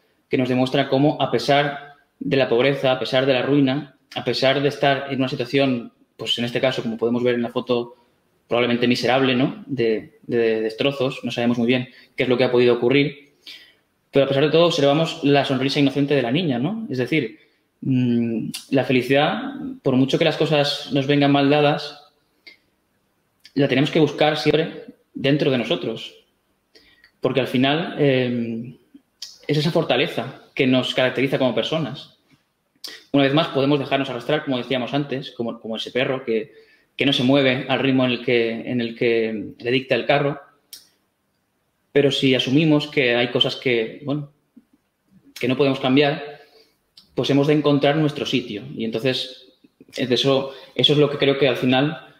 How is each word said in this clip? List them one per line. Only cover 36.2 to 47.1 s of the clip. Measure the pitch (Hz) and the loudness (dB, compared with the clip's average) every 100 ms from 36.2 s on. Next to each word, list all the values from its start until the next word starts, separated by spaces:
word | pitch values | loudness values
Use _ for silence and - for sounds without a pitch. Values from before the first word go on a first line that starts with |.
que, | 127 113 110 - - _ _ - | -2 -4 -4 -16 -20 _ _ -2
que | 127 | 0
no | |
se | 139 | 2
mueve | 123 143 131 127 - | 4 4 4 0 -2
al | 127 | -2
ritmo | 131 131 127 | 2 2 2
en | |
el | 120 - | 0 0
que, | 120 113 | 0 0
en | 113 - 123 | -4 -4 -4
el | 117 117 | -4 -2
que | 123 117 110 110 95 - | 0 0 0 -4 -10 -10
le | 117 | -2
dicta | 131 131 123 | -2 0 -2
el | - | 2
carro, | 143 143 151 - _ _ - _ _ _ _ _ _ _ _ _ _ _ | 0 0 -4 -12 _ _ -20 _ _ _ _ _ _ _ _ _ _ _
pero | 143 139 | 2 2
si | - 139 127 | 2 2 2
asumimos | - 135 160 147 147 | 2 2 4 2 2
que | - 123 120 | 0 2 2
hay | 123 | 0
cosas | 131 131 - | 0 0 -2
que, | 135 117 110 - | -2 0 -2 -8
bueno, | 143 147 143 _ _ - _ _ _ _ _ _ _ - | -6 -6 -8 _ _ -20 _ _ _ _ _ _ _ -6
que | 123 | -2
no | 127 | 2
podemos | 139 131 | 2 2
cambiar, | 127 131 143 151 - - - _ _ _ _ _ _ | 2 4 4 0 -8 -16 -20 _ _ _ _ _ _